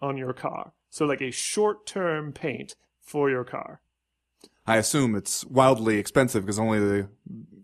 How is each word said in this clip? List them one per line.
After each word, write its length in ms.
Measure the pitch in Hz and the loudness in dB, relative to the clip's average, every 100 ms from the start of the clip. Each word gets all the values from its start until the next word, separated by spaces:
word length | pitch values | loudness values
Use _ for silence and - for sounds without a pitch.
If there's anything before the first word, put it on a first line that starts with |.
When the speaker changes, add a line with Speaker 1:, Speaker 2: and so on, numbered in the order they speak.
Speaker 1:
on 160 | 139 139 | -6 -4
your 160 | 127 | -6
car. 400 | 123 - - - _ _ | -6 -6 -8 -12 _ _
So, 160 | - 151 | -2 0
like, 160 | 131 | 0
a 100 | 131 | -4
short-term 1040 | - - 208 208 208 - 196 175 151 151 | -6 -4 0 0 0 -8 -4 -2 -4 -6
paint 420 | - 151 127 135 - _ _ | -8 -8 -8 -12 -18 _ _
for 280 | - 147 139 | -8 0 0
your 160 | 127 120 | 0 -4
car. 340 | - - - _ _ _ _ _ _ - _ - | -10 -12 -16 _ _ _ _ _ _ -20 _ 2
Speaker 2:
I 80 | 113 | 2
assume 380 | - 151 123 101 | 4 2 2 0
it's 300 | - - - | -4 -8 0
wildly 520 | 131 131 117 113 104 | 6 6 6 2 0
expensive 480 | - 147 123 107 95 | 2 2 4 0 -2
'cause 140 | 104 | -2
only 200 | 110 107 | 2 2
the 300 | 101 101 101 _ - 113 - - | 2 2 -2 _ -18 -18 -18 -20